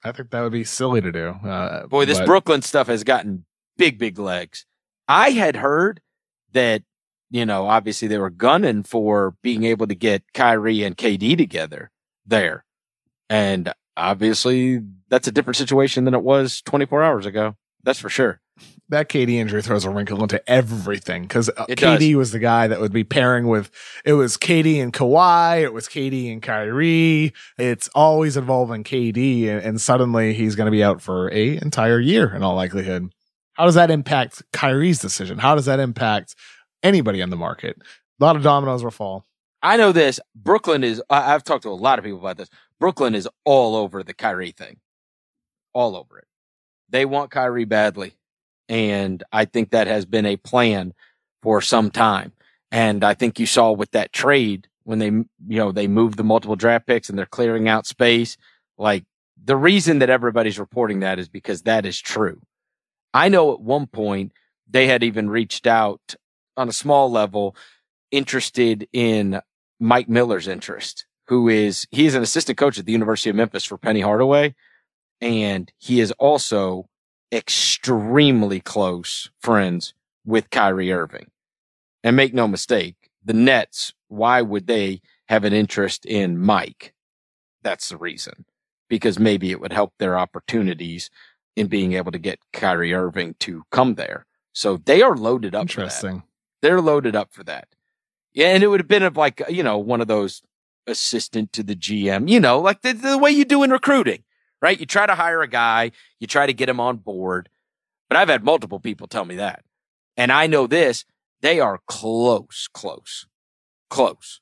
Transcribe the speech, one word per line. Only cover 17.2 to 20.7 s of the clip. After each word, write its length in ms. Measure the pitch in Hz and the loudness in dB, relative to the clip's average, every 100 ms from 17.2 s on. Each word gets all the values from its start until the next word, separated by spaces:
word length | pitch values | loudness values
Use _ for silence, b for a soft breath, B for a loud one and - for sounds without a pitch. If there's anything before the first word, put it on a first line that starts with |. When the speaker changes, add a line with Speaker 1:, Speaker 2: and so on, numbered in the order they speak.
| 101 | -4
Speaker 2:
ago. 300 | 101 107 104 _ _ | -4 -4 -6 _ _
That's 180 | 127 135 | -4 -4
for 80 | 104 | -4
sure. 320 | - 123 - _ _ b b _ | 0 0 -2 _ _ b b _
Speaker 1:
That 200 | 151 151 | -4 -2
K 180 | 151 123 | 0 0
D 120 | 120 | 0
injury 240 | 110 104 | -2 -4
throws 220 | 104 107 | -2 -2
a 60 | 95 | -2
wrinkle 320 | 101 101 101 | -4 -4 -4
into 180 | 107 104 - | -2 -4 2
everything, 760 | 127 120 | 2 2